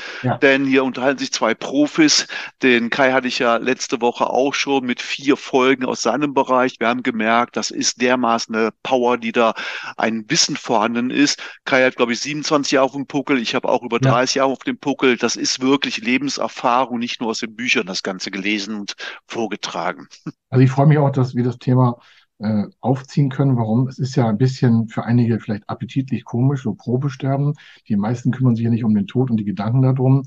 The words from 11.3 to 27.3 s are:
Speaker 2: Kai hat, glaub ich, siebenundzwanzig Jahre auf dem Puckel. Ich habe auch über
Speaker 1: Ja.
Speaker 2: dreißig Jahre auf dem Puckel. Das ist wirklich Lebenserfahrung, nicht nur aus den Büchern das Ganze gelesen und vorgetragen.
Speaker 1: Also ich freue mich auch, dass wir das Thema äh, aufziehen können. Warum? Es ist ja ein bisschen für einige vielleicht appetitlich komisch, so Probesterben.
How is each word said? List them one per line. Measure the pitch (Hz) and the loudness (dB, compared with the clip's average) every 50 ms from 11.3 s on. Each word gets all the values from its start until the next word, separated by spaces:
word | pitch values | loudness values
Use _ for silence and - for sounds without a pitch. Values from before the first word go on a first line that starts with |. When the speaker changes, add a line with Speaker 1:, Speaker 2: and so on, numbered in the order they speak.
| - - - - - - - | 2 -2 -8 -16 -16 -12 -4
Speaker 2:
Kai | - 139 127 131 | 0 2 4 4
hat, | 127 - - | 4 4 2
glaub | 165 117 | 2 2
ich, | 120 107 | 2 0
siebenundzwanzig | - 135 151 151 139 - 160 147 135 - | -4 -6 -6 -6 -2 0 0 0 2 2
Jahre | - 135 131 131 | 2 2 2 2
auf | 135 | 0
dem | 143 135 | -4 -8
Puckel. | - - 143 131 - 143 127 | -4 -4 -4 0 2 0 0
Ich | 113 - - | 0 0 -2
habe | 127 - - | -2 0 2
auch | 117 123 - | 0 0 0
über | 123 113 117 | 0 -2 2
Speaker 1:
Ja. | 127 135 | 2 4
Speaker 2:
dreißig | 123 120 127 127 - 135 | 4 4 2 2 2 2
Jahre | 135 135 | 2 0
auf | 127 - - | 0 -2 -4
dem | 143 127 - | -6 -6 -4
Puckel. | - 147 135 - - 131 120 | -2 -4 -2 0 2 2 2
Das | 107 - 113 104 | 2 0 -2 -2
ist | 101 147 143 - - | -2 -4 -4 -4 -2
wirklich | 127 131 139 139 - 131 117 107 | 0 2 2 2 0 -2 -6 -4
Lebenserfahrung, | 110 117 123 131 139 139 - - - 110 - - - 131 120 123 135 120 123 117 | -2 0 0 0 0 -2 -4 -4 -6 -6 -6 -2 0 2 2 2 2 0 -2 -6
nicht | 120 120 - - | -4 -6 -6 -6
nur | 127 110 | -4 -4
aus | 113 - | -4 -4
den | - 113 110 | -6 -10 -10
Büchern | 107 120 123 139 127 104 | -8 -4 -2 0 0 0
das | 90 95 - | -2 -6 -6
Ganze | - 104 95 92 - 95 | -6 -6 -6 -6 -8 -8
gelesen | 92 98 95 101 110 104 98 101 110 | -8 -4 -2 -2 -2 -2 -4 -6 -8
und | 104 101 98 - - - - - - _ - | -8 -8 -10 -12 -12 -12 -14 -14 -16 _ -12
vorgetragen. | - 117 113 101 98 - - - - - 82 90 87 - - - - - - 160 - _ _ - | -6 -6 -4 -4 -6 -6 -8 -8 -6 -4 -4 -4 -4 -6 -10 -20 -20 -16 -16 -16 -16 _ _ -2
Speaker 1:
Also | - 127 127 | 4 4 6
ich | 131 | 6
freue | 131 143 139 156 | 6 4 6 6
mich | 147 151 | 6 6
auch, | 143 135 | 4 2
dass | 131 139 127 127 - | 2 0 -2 0 0
wir | 120 120 | -2 -2
das | 127 120 - | -2 -2 -4
Thema | - - 127 127 131 127 117 - _ _ _ _ _ _ _ - | -2 0 2 4 4 2 2 -2 _ _ _ _ _ _ _ -8
äh, | - 107 110 104 98 - - _ | -4 -2 -2 -2 -2 -4 -8 _
aufziehen | - 110 135 131 - - - - 143 135 | -2 -2 -2 -2 -4 -6 -2 0 0 0
können. | 127 - 139 139 131 117 | 0 0 0 2 2 0
Warum? | 113 110 110 123 135 131 | 0 0 0 0 0 -2
Es | - - | -4 -6
ist | 139 127 - | -6 -4 0
ja | 147 123 113 | 0 0 0
ein | 107 101 | 2 2
bisschen | 131 131 131 - - 123 113 113 113 113 | 0 0 0 2 2 2 4 2 0 -2
für | - - - | -4 -6 -2
einige | - 117 120 120 113 113 104 | 0 2 2 4 2 0 -2
vielleicht | - - 104 101 - - | -2 -4 -8 -8 -6 -10
appetitlich | - - - - - 139 135 131 117 104 - | -10 -10 -8 -6 -4 -4 -4 -2 -4 -6 -6
komisch, | - - 117 123 135 143 131 - | -4 -4 0 0 0 0 0 -4
so | 117 98 | -6 -6
Probesterben. | - - - 117 131 135 143 131 - 139 135 | -6 -6 -4 -2 -2 -2 -4 -6 -4 -4 -2